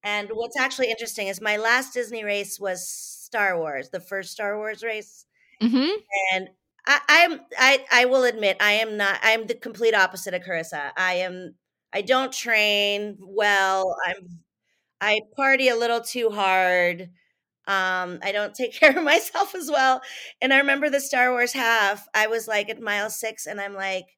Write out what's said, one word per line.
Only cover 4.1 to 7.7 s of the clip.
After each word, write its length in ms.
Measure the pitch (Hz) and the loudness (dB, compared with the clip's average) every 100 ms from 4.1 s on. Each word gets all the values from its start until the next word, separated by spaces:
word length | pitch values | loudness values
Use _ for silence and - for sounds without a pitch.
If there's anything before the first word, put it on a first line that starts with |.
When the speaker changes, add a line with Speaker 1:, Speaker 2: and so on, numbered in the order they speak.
| 196 180 | -10 -8
Speaker 1:
Star 240 | - 202 214 | -6 -6 -4
Wars 240 | 214 214 | -8 -8
race. 440 | 226 214 208 - _ _ _ _ | -6 -8 -10 -20 _ _ _ _
Speaker 2:
Mm-hmm. 280 | 226 247 294 415 _ 196 190 | 2 2 2 -2 _ -2 0
Speaker 1:
And 140 | 190 190 _ _ _ - | -2 -4 _ _ _ 0
I, 120 | 294 - | 2 6
I'm, 320 | 311 339 320 - - | 6 6 2 -10 2
I, 260 | 254 | 4